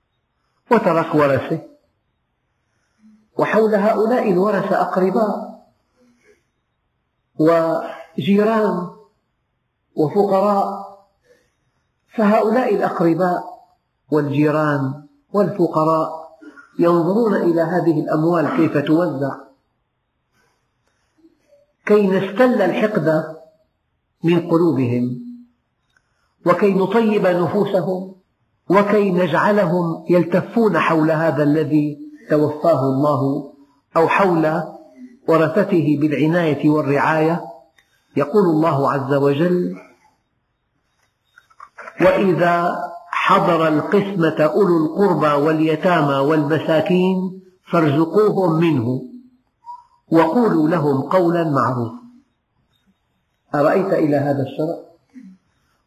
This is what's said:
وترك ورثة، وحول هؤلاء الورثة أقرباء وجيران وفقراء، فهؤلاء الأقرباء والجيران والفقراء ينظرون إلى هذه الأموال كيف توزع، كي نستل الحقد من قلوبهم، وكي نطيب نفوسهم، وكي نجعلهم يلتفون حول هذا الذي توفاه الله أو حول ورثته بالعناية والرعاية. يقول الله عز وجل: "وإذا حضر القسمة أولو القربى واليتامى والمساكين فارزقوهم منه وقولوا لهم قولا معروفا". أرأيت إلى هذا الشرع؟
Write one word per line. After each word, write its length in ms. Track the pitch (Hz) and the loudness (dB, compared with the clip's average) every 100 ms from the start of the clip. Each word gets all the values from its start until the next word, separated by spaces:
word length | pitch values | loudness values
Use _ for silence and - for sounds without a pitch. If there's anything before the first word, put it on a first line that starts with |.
| _ _ _ _ _ _ - | _ _ _ _ _ _ -2
وترك 440 | 226 208 160 160 151 | 0 2 0 0 0
ورثة، 460 | 143 131 - 165 - _ _ _ _ _ _ _ _ _ _ _ _ _ _ _ _ - | 2 0 -2 -8 -8 _ _ _ _ _ _ _ _ _ _ _ _ _ _ _ _ -4
وحول 380 | - 208 220 208 | 0 2 2 2
هؤلاء 560 | 208 214 220 247 220 | 0 0 0 0 0
الورثة 500 | 180 208 196 - 185 | 0 0 0 -2 -2
أقرباء 800 | - 185 190 233 208 - - - _ _ _ _ _ 240 _ _ _ _ _ _ _ _ _ _ _ - | -2 0 0 0 -2 -4 -10 -16 _ _ _ _ _ _ _ _ _ _ _ _ _ _ _ _ _ -2
وجيران 1500 | 156 165 165 160 - - - - 139 202 208 226 208 175 170 - - _ _ _ _ _ _ _ _ - | 2 2 0 -4 -8 -14 -14 -6 0 2 2 0 0 -2 -8 -14 -20 _ _ _ _ _ _ _ _ -4
وفقراء، 880 | 151 196 196 190 202 202 196 - - - _ _ _ _ _ _ _ _ _ _ _ - | -2 0 0 2 2 0 -2 -6 -14 -20 _ _ _ _ _ _ _ _ _ _ _ -2
فهؤلاء 600 | 208 220 214 240 262 196 | 2 2 2 0 0 0
الأقرباء 680 | - - 170 165 180 175 - - _ _ _ _ - | -2 0 0 2 0 -2 -6 -16 _ _ _ _ -4
والجيران 920 | 151 143 135 151 151 151 143 135 143 - _ _ | -2 0 0 0 2 0 -2 -4 -8 -16 _ _
والفقراء 1040 | 196 180 135 165 156 156 160 160 - - - - - - - | -2 -2 0 -2 0 0 0 -2 -8 -16 -20 -20 -20 -12 -2
ينظرون 560 | 170 175 160 214 226 190 | 2 2 2 0 0 0
إلى 260 | 175 165 | 0 0
هذه 380 | 160 180 160 151 | 0 0 0 0
الأموال 500 | 147 156 160 170 143 147 | -2 -2 0 0 0 0
كيف 200 | 156 147 | 0 0
توزع، 580 | 139 160 175 135 139 - - _ _ _ _ _ _ _ _ _ _ _ _ _ _ _ _ _ _ _ _ _ _ _ - | 0 0 0 -4 -6 -8 -16 _ _ _ _ _ _ _ _ _ _ _ _ _ _ _ _ _ _ _ _ _ _ _ 0
كي 220 | 214 196 | 2 2
نستل 540 | 180 - - 254 214 | 0 -2 2 2 2
الحقد 640 | 180 - 214 - 156 160 - - - _ _ _ _ _ _ _ | 0 0 -2 0 0 0 -2 -12 -20 _ _ _ _ _ _ _
من 260 | 165 175 170 | 0 0 2
قلوبهم، 720 | 165 170 131 120 123 123 127 - - - _ _ _ _ _ _ _ _ _ - | 0 2 0 0 -2 -4 -6 -12 -18 -20 _ _ _ _ _ _ _ _ _ 0
وكي 280 | - 208 | 2 2
نطيب 540 | 190 190 226 220 208 185 | 2 0 2 2 2 0
نفوسهم، 880 | 175 170 208 196 196 175 185 190 - _ _ _ _ - | 0 0 0 0 -2 -2 -6 -8 -16 _ _ _ _ 0
وكي 420 | 185 202 214 202 | 2 2 2 2
نجعلهم 960 | 175 180 156 196 208 175 180 170 180 - | 0 0 0 2 2 0 0 -2 -4 0
يلتفون 720 | 175 170 185 - 233 220 160 | 2 2 -2 -2 0 0 0
حول 320 | 147 165 156 | 0 2 2
هذا 320 | 156 165 139 | 0 0 0
الذي 540 | 147 156 139 151 147 147 - - - | 0 0 0 0 0 -4 -14 -14 -2
توفاه 500 | 151 151 - 170 147 | 0 0 0 0 2
الله 720 | 135 135 147 135 139 139 - - _ _ _ 165 | 0 0 0 0 -2 -4 -8 -18 _ _ _ 0
أو 100 | 165 | 0
حول 560 | 190 196 165 156 160 - - - - - - - | 2 0 2 0 -2 -6 -12 -20 -20 -20 -8 0
ورثته 720 | 160 156 208 190 180 147 143 | 2 2 0 0 2 2 0
بالعناية 680 | 151 135 156 175 165 139 151 | 0 0 0 2 0 0 2
والرعاية. 760 | 151 139 139 123 156 156 170 - - _ _ _ _ _ - | 2 2 0 2 2 0 -2 -6 -18 _ _ _ _ _ -4
يقول 280 | - 214 180 | 0 2 2
الله 460 | 156 160 139 131 | 2 0 0 0
عز 220 | 139 131 | -2 -2
وجل: 640 | 139 143 139 175 180 180 - - _ _ _ _ _ _ _ _ _ _ _ _ _ _ _ _ - - - - - | 0 2 2 0 0 -4 -8 -18 _ _ _ _ _ _ _ _ _ _ _ _ _ _ _ _ -20 -20 -20 -14 0
"وإذا 760 | 180 190 196 156 175 175 175 - - - - | 2 2 0 0 0 0 -2 -4 -8 -12 -10
حضر 600 | - - 190 185 165 160 | -4 0 2 2 0 0
القسمة 760 | 151 143 202 196 185 160 156 | 0 0 0 0 -2 -2 0
أولو 420 | 151 202 185 170 156 | 0 2 2 2 0
القربى 600 | 190 196 156 151 147 151 | 0 0 0 0 2 0
واليتامى 720 | 160 156 156 190 170 147 139 | 0 0 0 0 0 0 0
والمساكين 1300 | 139 160 143 156 - 156 156 180 185 185 185 - - _ - | 0 0 0 -2 0 0 2 0 2 0 -4 -10 -20 _ -4
فارزقوهم 880 | 175 156 143 160 208 214 175 180 160 | 0 2 0 0 2 0 2 0 0
منه 440 | 170 139 113 127 - - - _ _ _ - - _ _ - | 0 0 -2 -4 -8 -18 -20 _ _ _ -20 -20 _ _ 0
وقولوا 580 | 165 165 247 220 165 151 | 2 2 2 2 2 0
لهم 320 | 175 147 131 | 0 0 -2
قولا 480 | 135 190 170 170 160 | 0 0 2 0 0
معروفا". 500 | 139 117 127 117 - - - _ _ _ _ _ _ _ _ _ _ _ _ _ 147 | 0 0 -2 -6 -10 -20 -20 _ _ _ _ _ _ _ _ _ _ _ _ _ 0
أرأيت 380 | 151 196 - | 2 0 0
إلى 220 | 165 151 143 | 0 0 0
هذا 240 | 143 135 | 0 -2
الشرع؟ 380 | 131 - 156 165 - _ _ - 190 - _ _ _ _ | -4 -6 -8 -8 -14 _ _ -20 -20 -20 _ _ _ _